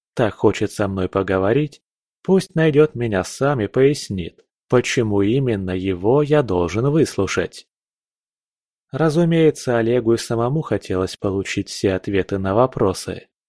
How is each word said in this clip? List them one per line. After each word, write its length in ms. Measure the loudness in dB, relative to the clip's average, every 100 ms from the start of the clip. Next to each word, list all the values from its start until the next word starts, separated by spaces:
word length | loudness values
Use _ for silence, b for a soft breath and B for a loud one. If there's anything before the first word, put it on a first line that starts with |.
| _
так 200 | -2 -2
хочет 380 | 2 0 0 -4
со 160 | -2 -4
мной 200 | -2 -2
поговорить, 720 | -2 0 0 2 0 -2 -8 _ _ _ _
пусть 320 | 0 0 0
найдет 400 | 0 2 4 2
меня 300 | 0 -2 -2
сам 360 | -2 -2 -2 0
и 60 | -2
пояснит, 800 | 2 2 2 -6 -8 -8 _ _ _ 0
почему 540 | 0 2 -2 0 2
именно 500 | 2 2 0 -2 -4
его 500 | -4 -4 0 2 2
я 200 | 2 0
должен 480 | 2 0 0 0 0
выслушать». 760 | 2 0 0 -2 -2 -4 -8 _ _ _ _ _ _ _ _ _ _ _ _ -12
Разумеется, 840 | -2 0 2 2 4 4 2 -2 0
Олегу 360 | 2 2 2
и 20 | 0
самому 460 | 0 -2 -2 -2
хотелось 540 | -2 -4 -2 -2 -2 -4
получить 520 | -4 -4 -4 -6 -6
все 260 | -2 -2
ответы 440 | -2 -2 -2 -2 -4
на 160 | 0
вопросы, 720 | 2 2 2 -2 -2 -8 -12 -16 _